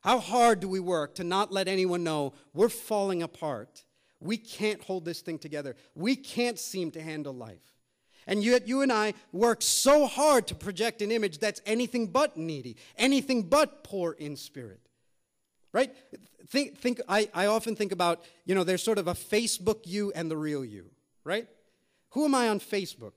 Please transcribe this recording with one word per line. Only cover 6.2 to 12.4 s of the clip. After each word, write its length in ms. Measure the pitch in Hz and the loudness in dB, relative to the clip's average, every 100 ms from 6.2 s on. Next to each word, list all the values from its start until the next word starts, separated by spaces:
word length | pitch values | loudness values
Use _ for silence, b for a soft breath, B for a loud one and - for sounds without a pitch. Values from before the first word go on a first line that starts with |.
| - - 240 208 | -4 -2 -2 -2
seem 320 | - 190 170 | -8 -6 -6
to 100 | 160 | -8
handle 320 | 160 156 139 | -10 -8 -10
life. 440 | 127 110 87 _ _ _ _ b b - | -10 -14 -16 _ _ _ _ b b -4
And 160 | 202 | 0
yet 240 | 214 247 220 | 4 2 2
you 140 | 262 | 0
and 100 | 269 | 2
I 240 | 220 214 - B | 2 0 -4 B
work 320 | 175 233 220 | 2 2 2
so 420 | - - 262 294 277 | 0 2 6 8 6
hard 400 | - 302 269 190 | 4 6 6 4
to 80 | - | -8
project 460 | 185 180 226 220 | -8 -2 -2 -2
an 100 | 208 | -2
image 280 | 226 202 151 | 0 0 0
that's 220 | 214 202 - | -4 -4 -2
anything 420 | 226 247 247 220 | -2 0 -2 0
but 300 | 226 302 | 2 0
needy, 400 | - | -2